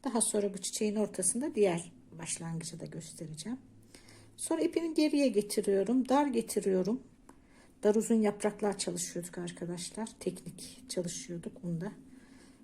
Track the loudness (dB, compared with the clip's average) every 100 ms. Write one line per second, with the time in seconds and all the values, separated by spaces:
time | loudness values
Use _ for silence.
0 | 0 2 2 2 0 -4 -8 -2 0 2
1 | -2 0 -2 0 -2 4 4 4 -4 -18
2 | -20 -14 -8 -6 -4 -6 -6 -10 -10 -12
3 | -12 -12 -12 -10 -8 -8 -10 -20 -20 -20
4 | -20 -20 -20 -10 -2 2 2 2 0 4
5 | 4 6 4 4 0 0 2 2 4 2
6 | 4 4 4 0 0 0 2 2 2 0
7 | -4 -20 -20 -20 -20 -20 -20 2 4 4
8 | 4 4 4 2 -2 0 -2 0 -4 -4
9 | -4 -6 -8 -8 -8 -6 -8 -6 -8 -8
10 | -8 -6 -6 -6 -12 -14 -16 -16 -8 -4
11 | -4 -6 -8 -8 -10 -10 -6 -4 -6 -10
12 | -20 -20 -20 -20 -20 -20